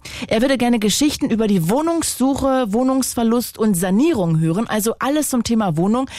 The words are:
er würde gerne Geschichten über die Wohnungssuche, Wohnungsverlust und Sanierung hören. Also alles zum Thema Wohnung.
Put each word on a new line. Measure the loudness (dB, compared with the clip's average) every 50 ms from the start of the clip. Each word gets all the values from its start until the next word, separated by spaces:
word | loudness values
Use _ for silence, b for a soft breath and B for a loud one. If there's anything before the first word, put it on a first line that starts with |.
| B B B B -6
er | B 0 0
würde | 2 2 0 0
gerne | 2 0 0 2
Geschichten | 0 0 0 2 0 0 0 0 -2 -2
über | 0 0 2
die | 2 2 2 2 2
Wohnungssuche, | 0 0 0 0 0 -2 -2 -4 -2 0 0 0 0 0 0 0 0 0 0 0 0
Wohnungsverlust | 0 2 2 2 0 -2 -2 -2 -2 0 2 2 0 -2 -4 -4 -2
und | 0 0 2
Sanierung | 2 0 0 2 2 2 2 2 2 0 0 2 2
hören. | 2 0 0 -2 -2 -2
Also | -4 -2 -2 -2 -2 -2
alles | -2 -2 0 0 -2 0
zum | -2 -2 0
Thema | 0 0 0 2 0 0
Wohnung. | 0 0 2 2 0 -2 -4 B